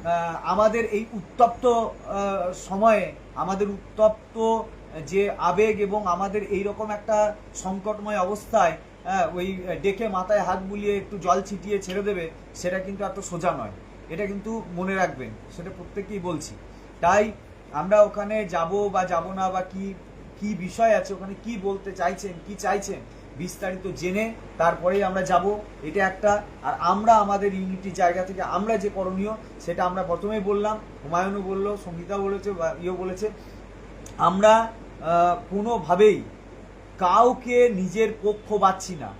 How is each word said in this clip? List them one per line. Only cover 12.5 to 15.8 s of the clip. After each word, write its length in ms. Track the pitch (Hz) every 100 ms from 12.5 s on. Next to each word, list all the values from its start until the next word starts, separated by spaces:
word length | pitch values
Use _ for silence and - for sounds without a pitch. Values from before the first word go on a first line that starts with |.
সেটা 240 | - 180 190
কিন্তু 260 | 185 196
এত 160 | 196 196
সোজা 300 | - 175 175
নয়। 200 | 156 107 95 - - -
এটা 180 | 170 202
কিন্তু 360 | 202 220 226 170
মনে 200 | 175 185
রাখবেন, 360 | 190 180 131 117 110 - -
সেটা 140 | 170
প্রত্যেককেই 420 | 190